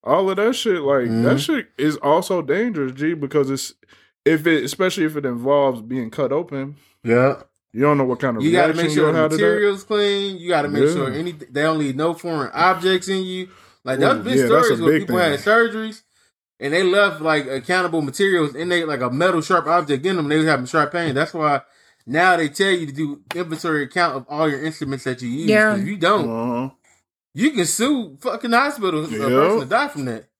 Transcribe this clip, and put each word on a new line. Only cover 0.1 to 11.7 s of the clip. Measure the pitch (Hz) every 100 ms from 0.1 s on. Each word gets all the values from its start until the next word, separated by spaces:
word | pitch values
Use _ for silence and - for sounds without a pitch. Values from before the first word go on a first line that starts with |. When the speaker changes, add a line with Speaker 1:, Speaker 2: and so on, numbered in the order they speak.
| 156 190
Speaker 1:
of | 190
that | 220 254
shit, | 233 180
like, | 139 139 120
that |
Speaker 2:
Mm-hmm. | 113 120 180
Speaker 1:
shit | 147 294 - -
is | 151 147
also | 143 160 175 185
dangerous, | 139 170 240 175 135
G, | 131 156 165
because | 139 151 135
it's, | 135 - - _ _ _ _
if | - 160 160
it, | 156
especially | 127 - 185 180
if | 156 151
it | 135
involves | 120 127 143 139 120
being | 110 131 113
cut | 131 131
open, | 139 175 139 139 143 _ _
Speaker 2:
Yeah. | 117 120 131 135 - _ _
Speaker 1:
you | 110
don't | 143 147
know | 131
what | 120
kind | 135 113
of |
Speaker 2:
You | 147
gotta | 175 160
Speaker 1:
reaction | 160 170
Speaker 2:
make | 151
sure | 151
Speaker 1:
you'll |
Speaker 2:
the | 160
Speaker 1:
have | 156
to | 156
that. |
Speaker 2:
material's | 170 208 202 196
clean. | - 208 202 202 196 185
You | 175
gotta | 165 143
make | 95 139
Speaker 1:
Yeah. |
Speaker 2:
sure | 175 127
any, | 139 175
they | 156 139 135
don't | 156